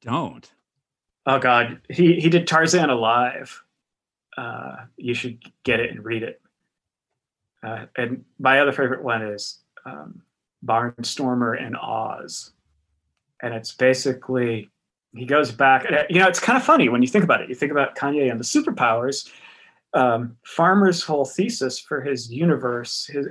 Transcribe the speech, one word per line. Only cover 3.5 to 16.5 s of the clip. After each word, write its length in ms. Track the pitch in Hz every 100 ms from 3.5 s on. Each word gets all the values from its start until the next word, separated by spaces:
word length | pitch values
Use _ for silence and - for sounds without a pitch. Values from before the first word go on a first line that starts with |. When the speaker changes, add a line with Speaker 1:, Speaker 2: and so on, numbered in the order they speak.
| - _ _ _ _ _ _ _ -
Speaker 2:
Uh, 400 | 120 117 131 127 117 -
you 160 | 123 117
should 240 | 127 113 - _
get 160 | - 113
it 100 | 117
and 140 | - 107
read 180 | 113
it. 180 | 113 - _ _ _ _ _ _ _ _ _ _ _ _
Uh, 240 | 113 110 113 -
and 260 | 120 127 - -
my 200 | 131 135
other 100 | 143
favorite 320 | 139 127 127
one 180 | 131 113
is, 380 | 107 104 - - _ _ -
um, 360 | 73 76 85 _ _ _ _ 117
Barnstormer 960 | 113 120 120 117 - 131 123 120 -
in 140 | - 120
Oz. 760 | - 113 107 - - - - _ _ _ _ _ _ _ _ -
And 100 | 120
it's 200 | 113 113
basically, 960 | - 127 131 143 127 - 127 120 113 101 _ _ _ _
he 120 | 117 123
goes 260 | 147 147
back, 340 | 113 135 131 -
and, 200 | 151 147
you 100 | 180
know, 80 | 190
it's 120 | 175
kind 180 | -